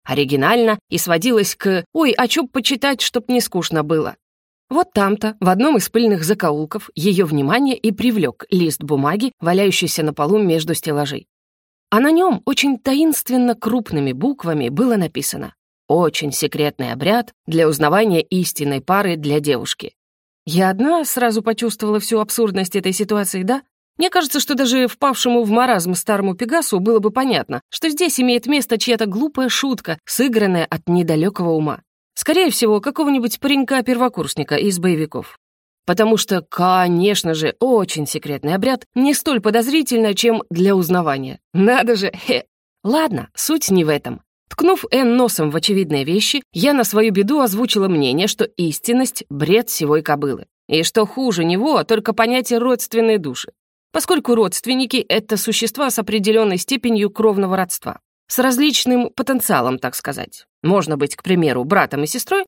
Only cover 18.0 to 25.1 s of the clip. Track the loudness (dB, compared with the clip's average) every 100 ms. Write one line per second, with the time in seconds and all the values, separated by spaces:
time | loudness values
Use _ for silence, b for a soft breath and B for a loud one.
18 | 2 0 0 -2 -2 -4 -4 -4 -2 0
19 | 0 -2 -2 0 0 -2 -4 -10 -14 -18
20 | _ _ _ _ -4 0 2 2 0 0
21 | -2 0 0 0 -2 -2 -4 -4 -2 -2
22 | 0 -2 0 0 0 0 -2 -2 -2 -2
23 | -2 -2 -2 -4 -2 -4 -6 _ _ -4
24 | 0 0 0 -2 -2 0 0 2 0 0
25 | -2